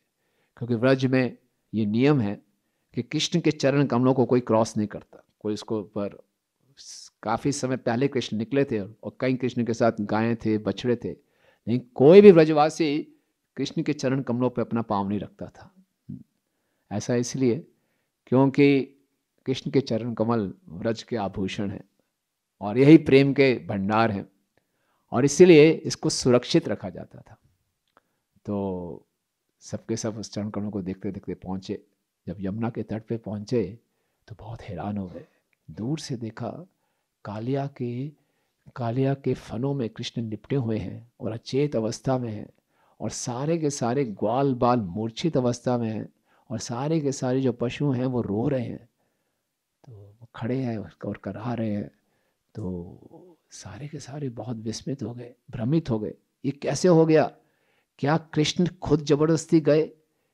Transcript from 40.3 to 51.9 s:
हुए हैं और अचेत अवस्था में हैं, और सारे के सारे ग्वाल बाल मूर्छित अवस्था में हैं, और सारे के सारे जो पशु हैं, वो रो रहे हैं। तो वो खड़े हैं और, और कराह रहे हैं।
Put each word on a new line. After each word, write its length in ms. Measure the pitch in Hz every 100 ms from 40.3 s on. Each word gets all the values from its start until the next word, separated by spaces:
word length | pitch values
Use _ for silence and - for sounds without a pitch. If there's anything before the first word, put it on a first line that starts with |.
| 107 - 139
हुए 220 | 113 107
हैं 340 | 92 110 - _
और 120 | 110
अचेत 440 | 117 - 131 147 139
अवस्था 420 | 110 120 - 131
में 160 | 120
हैं, 160 | 104 - _ _ _ _ _
और 100 | 113
सारे 480 | - - 120 147 170
के 120 | 151
सारे 360 | 139 117 127 127
ग्वाल 500 | 98 104 123 139 123
बाल 240 | 120 123
मूर्छित 580 | 95 90 113 - 170 147
अवस्था 400 | 123 117 - 120
में 120 | 113
हैं, 240 | 107 113 _ _ _ -
और 100 | 113
सारे 420 | - 120 143 165
के 100 | 143
सारे 300 | 131 127 131
जो 100 | 131
पशु 400 | 117 120 - 147
हैं, 140 | 123 127
वो 160 | 123
रो 260 | 107 101 135
रहे 180 | 131 117
हैं। 240 | 87 - _ _ _ _ _ _ _ _ _ -
तो 60 |
वो 360 | 107 101 107 117 -
खड़े 220 | 113 131
हैं 200 | 127 110
और, 140 | 101 - 110
और 120 | 101
कराह 360 | 101 98 117
रहे 220 | 117 110 104
हैं। 160 | -